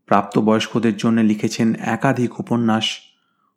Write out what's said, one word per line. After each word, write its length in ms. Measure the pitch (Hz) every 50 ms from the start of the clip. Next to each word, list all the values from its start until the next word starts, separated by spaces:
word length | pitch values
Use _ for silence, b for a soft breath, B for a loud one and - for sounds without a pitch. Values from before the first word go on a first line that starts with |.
| _
প্রাপ্তবয়স্কদের 920 | - 107 101 104 - - 117 104 107 107 110 - - - 120 107 117 101
জন্য 240 | 101 - 117 113 113
লিখেছেন 540 | 113 107 107 104 - 107 - - 117 113 -
একাধিক 680 | - - 113 113 110 - 139 131 123 123 110 - -
উপন্যাস। 600 | - - 120 120 117 113 110 110 110 - - - - _ _ _ _ _ _ _ _ _ _